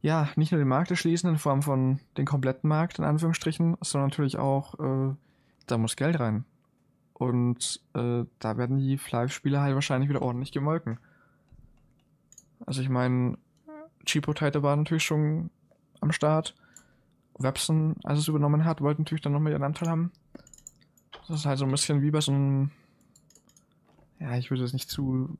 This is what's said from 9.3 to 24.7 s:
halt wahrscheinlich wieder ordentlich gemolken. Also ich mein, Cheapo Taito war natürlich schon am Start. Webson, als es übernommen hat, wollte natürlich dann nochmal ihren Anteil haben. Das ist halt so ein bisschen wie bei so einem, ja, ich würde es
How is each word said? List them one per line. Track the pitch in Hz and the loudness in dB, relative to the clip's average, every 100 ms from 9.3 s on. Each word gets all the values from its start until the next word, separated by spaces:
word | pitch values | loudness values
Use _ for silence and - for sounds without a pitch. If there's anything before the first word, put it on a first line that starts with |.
| - 139 139 | -2 0 0
halt | 143 | 2
wahrscheinlich | 135 143 131 139 | 0 0 0 0
wieder | 139 | 0
ordentlich | 131 123 135 | -2 -2 -4
gemolken. | - 143 160 127 117 _ _ _ _ _ - - _ _ _ _ _ _ - _ _ - | -4 -2 -2 -4 -8 _ _ _ _ _ -20 -20 _ _ _ _ _ _ -20 _ _ -8
Also | 131 | -4
ich | 131 | 0
mein, | 127 123 127 123 - _ _ - 311 311 _ | 2 2 2 0 -2 _ _ -20 -20 -20 _
Cheapo | - 151 147 | -2 -2 0
Taito | 147 151 147 | 0 0 2
war | 143 147 | 2 2
natürlich | 151 160 | 2 0
schon | - 151 151 156 165 _ _ _ _ _ | 2 2 2 0 -4 _ _ _ _ _
am | 147 | -2
Start. | 160 151 156 156 - _ - _ _ _ _ _ - | 2 2 2 0 -10 _ -20 _ _ _ _ _ -6
Webson, | 127 135 - 156 156 - | -4 -2 0 2 2 -2
als | - 147 | -2 -2
es | 151 | 0
übernommen | 151 147 151 | 0 2 4
hat, | 160 160 | 2 2
wollte | 143 151 | 0 0
natürlich | 151 160 | -2 -2
dann | 147 | -2
nochmal | 143 156 | 0 0
ihren | 151 | 0
Anteil | 143 151 165 | -2 -2 -2
haben. | 165 175 _ _ - - - - _ _ _ _ - - | -2 -2 _ _ -20 -20 -20 -20 _ _ _ _ -20 -8
Das | |
ist | 156 147 | -4 -2
halt | 135 | 0
so | |
ein | 139 | 0
bisschen | 139 - 147 | 0 2 2
wie | 143 | 2
bei | 151 | 0
so | 147 | 2
einem, | 139 139 135 139 - _ _ _ _ _ - _ _ _ _ _ _ - _ | 2 2 2 0 -4 _ _ _ _ _ -20 _ _ _ _ _ _ -20 _
ja, | 147 123 | -4 -4
ich | 127 | -2
würde | 131 | -2
es | 123 | -2